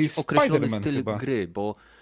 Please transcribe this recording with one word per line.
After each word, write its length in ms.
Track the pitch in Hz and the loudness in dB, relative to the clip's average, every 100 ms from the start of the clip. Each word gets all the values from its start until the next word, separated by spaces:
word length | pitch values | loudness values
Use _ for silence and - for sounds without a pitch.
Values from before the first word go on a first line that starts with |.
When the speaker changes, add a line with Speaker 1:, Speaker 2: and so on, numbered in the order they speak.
| 151 | 4
Speaker 1:
być 100 | 156 | 0
określony 500 | - 147 147 151 120 | 0 2 4 4 2
Speaker 2:
Spider-Man 120 | 110 | 0
Speaker 1:
styl 140 | 147 135 | -2 -2
Speaker 2:
chyba. 220 | 107 107 | -2 -4
Speaker 1:
gry, 300 | 131 120 87 | -2 -2 -2
bo, 280 | 98 104 - - - | -4 -4 -6 -14 -20